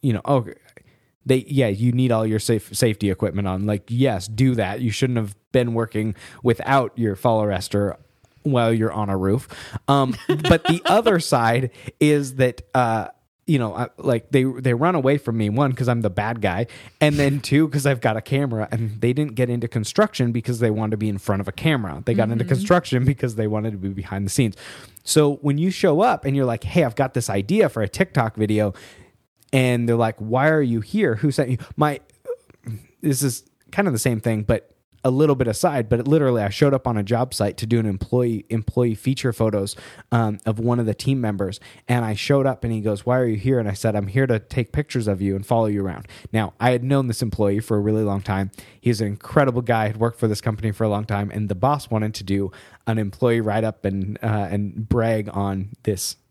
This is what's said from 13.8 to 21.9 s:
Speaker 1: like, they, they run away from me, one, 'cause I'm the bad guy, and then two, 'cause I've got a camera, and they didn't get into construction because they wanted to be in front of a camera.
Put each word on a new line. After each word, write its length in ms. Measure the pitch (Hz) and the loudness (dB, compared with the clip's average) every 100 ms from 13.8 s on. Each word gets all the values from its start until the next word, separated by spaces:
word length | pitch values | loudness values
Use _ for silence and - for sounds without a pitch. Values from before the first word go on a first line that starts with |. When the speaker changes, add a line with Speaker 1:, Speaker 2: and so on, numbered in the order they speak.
| 120 - | -8 -4
Speaker 1:
like, 320 | - 117 - | 0 0 2
they, 140 | 143 | 2
they 320 | 131 127 131 120 | 2 0 0 2
run 180 | 160 | 2
away 240 | 180 131 143 | 2 2 0
from 180 | - 113 | 0 -2
me, 140 | 107 | 0
one, 240 | 107 143 | 2 0
'cause 160 | 127 123 | 0 0
I'm 120 | 117 | 0
the 80 | 107 | 0
bad 280 | 90 104 117 | -2 -4 -2
guy, 280 | 101 90 117 - - _ | -2 -2 -4 -8 -20 _
and 140 | 151 147 | 2 4
then 240 | 139 139 | 2 0
two, 280 | - 139 156 | 0 2 2
'cause 200 | 143 139 | 0 0
I've 120 | 131 | 0
got 160 | 117 110 | 0 -2
a 60 | |
camera, 460 | - 139 143 113 107 | -2 -2 -2 -2 -4
and 300 | 117 113 107 | -4 -4 -2
they 100 | 117 | -2
didn't 220 | 127 147 | 0 -2
get 160 | 113 123 | -2 -2
into 180 | 120 117 | -2 -2
construction 640 | 120 104 - 214 - 123 | -4 -4 0 0 2 0
because 280 | 117 110 120 | 0 -4 0
they 100 | 117 | 0
wanted 220 | 107 107 | 0 -2
to 60 | 107 | -2
be 120 | 107 | -2
in 80 | 98 | -4
front 240 | - 98 | -2 -2
of 60 | 98 | -2
a 40 | |
camera. 520 | - 160 147 101 | -2 0 0 -2